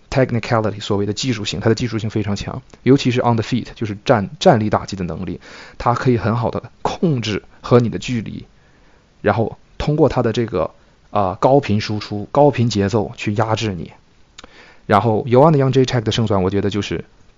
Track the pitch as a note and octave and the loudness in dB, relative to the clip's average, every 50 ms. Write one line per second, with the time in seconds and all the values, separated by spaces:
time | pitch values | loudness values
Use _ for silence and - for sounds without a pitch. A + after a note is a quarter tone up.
0 | - - - C3+ C3 B2 A#2+ A2+ - - B2+ A2+ A2 G#2 G2 G#2 - - G#2+ G2 | -10 -4 0 0 0 2 0 -4 -2 0 0 0 0 0 -4 -6 -6 -4 -2 -2
1 | G2+ G2 G#2 - - C3+ A#2 - G#2 - - F#2+ - A2+ A2+ G#2+ B2+ A#2 A2+ A2 | -2 -4 -4 -4 -4 -4 -4 -4 -4 -8 -6 -2 0 0 2 0 0 -4 -4 -4
2 | A#2+ A2 - A2 G#2 G#2 G2+ G2 - - - B2+ - - - - - A#2+ C3+ C#3+ | -4 -4 -4 -4 -2 -2 -4 -6 -6 -8 -10 -12 -14 -18 -14 -2 2 4 4 4
3 | - C3 A#2 B2 A#2+ A#2+ A#2 A2+ G#2 - C3+ A#2 - - - - A#2+ G#2 G#2 G2 | 4 0 0 0 2 2 0 0 0 -2 -4 -4 -4 -6 -8 -8 -6 -6 -6 -4
4 | - - C3 G#2+ G2 F#2 - - - F#3+ D3+ A2 G#2+ G#2+ G#2+ G2+ - - G#2 F#2+ | 0 2 2 2 2 -4 -4 2 4 4 4 4 2 0 0 -2 -2 -4 -8 -8
5 | F#2 E2 E2 - F2+ F2 F2 - - - - - - - - - - B2 A#2+ - | -6 -6 -6 -8 -8 -10 -10 -14 -16 -20 -20 -20 -20 -20 -10 -4 -2 -2 0 0
6 | - C3 B2 A2 - A2 G#2+ A#2 A#2 F2+ - - - - - - - - - - | 2 0 0 2 0 0 -2 0 -2 -2 -4 -6 -10 -12 -14 -8 -8 -8 -4 -2
7 | - E3+ D3 B2 G#2+ A2 G#2 - - - - - - - C3 A#2+ A#2+ A2 - F2+ | 0 0 0 0 -2 -4 -4 -6 -6 -10 -20 -10 0 4 4 4 4 4 -4 -6
8 | - - B2 A2+ G2+ - E2+ E2+ - - _ _ _ _ _ _ _ _ _ _ | -6 -4 -4 -4 -6 -8 -10 -14 -16 -18 _ _ _ _ _ _ _ _ _ _
9 | _ _ _ _ - G2+ G2+ A#2 A2 - - - - _ _ - - - D3 D3+ | _ _ _ _ -2 0 0 0 -2 -6 -8 -14 -20 _ _ -8 -4 -4 0 2
10 | D#3 A#2+ - B2+ A#2+ A#2 G#2+ A#2+ A#2 A2 F#2 F2+ D#2+ - - _ _ _ _ _ | 0 0 0 0 -2 -2 -2 -2 -4 -4 -4 -4 -6 -6 -8 _ _ _ _ _
11 | _ - - G#2 G2+ F#2 F#2 - - C3 C3+ C#3+ B2+ - G#2 G#2+ - - G#2+ G#2 | _ -6 -4 -2 -2 -2 -2 0 2 4 4 4 2 2 -2 -2 -2 -4 -6 -8
12 | - - G#2+ G#2 G2+ - - C#3 D3 D3 B2 B2 A#2 A#2+ G#2 G2+ G2 G2 G#2 A2 | -8 -8 -8 -8 -8 -2 2 4 4 4 4 2 0 0 0 0 0 0 0 -2
13 | F#2+ - - - - A2+ G#2 G#2+ A2 A2 A2 G#2+ A2+ G#2+ F#2+ E2 - - - - | -2 -4 -8 -6 -6 -4 -2 -2 -2 -2 -2 -2 -2 -4 -6 -6 -10 -14 -16 -20
14 | _ _ _ _ _ _ _ - - - - - - - - - _ - G#2+ G2 | _ _ _ _ _ _ _ -20 -20 -20 -20 -20 -20 -20 -20 -10 _ 2 2 4
15 | G#2 A2+ G#2+ G#2 - B2 A#2 B2 C#3+ E3 D#3+ C#3 C3+ C3+ B2+ C3+ C3 - - B2 | 4 4 2 0 2 4 6 8 8 8 6 4 2 4 4 2 2 2 0 -2
16 | G#2+ A2+ G2+ - A2+ G2+ G#2+ F#2+ F#2 F#2+ F#2+ G2 F#2+ G2+ G2 G#2 G2+ - F2 - | -2 0 0 0 0 2 2 2 2 2 0 0 0 0 -2 -2 -4 -4 -6 -8
17 | - - _ _ - _ _ | -8 -12 _ _ -20 _ _